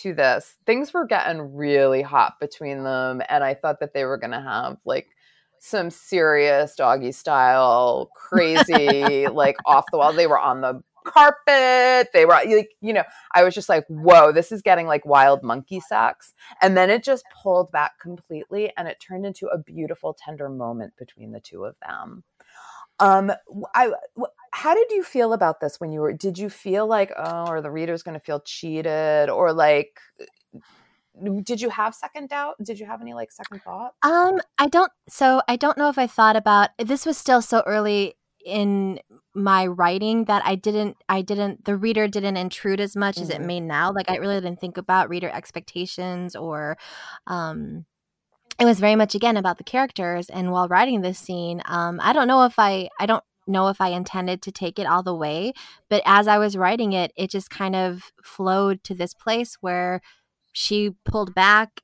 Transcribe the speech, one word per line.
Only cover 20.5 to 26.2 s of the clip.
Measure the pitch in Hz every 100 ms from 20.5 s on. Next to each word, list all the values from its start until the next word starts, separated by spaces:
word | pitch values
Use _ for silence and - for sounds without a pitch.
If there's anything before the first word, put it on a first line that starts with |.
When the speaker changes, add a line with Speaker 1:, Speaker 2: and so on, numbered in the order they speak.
| 131 117 117 104 _
Speaker 1:
between | 123 _ 110
the | 110
two | - 90 101
of | - -
them. | 73 - - _ _ _ - - - - -
Um, | 196 190 202 - _
w-, | 202 -
I, | 233 233 - - 233
w-, | - _ _
how | - 311
did | 392 466
you | 415
feel | - 254 226
about | 226 165 -
this | 147 -
when | 165
you | 156
were, | 151
did | 160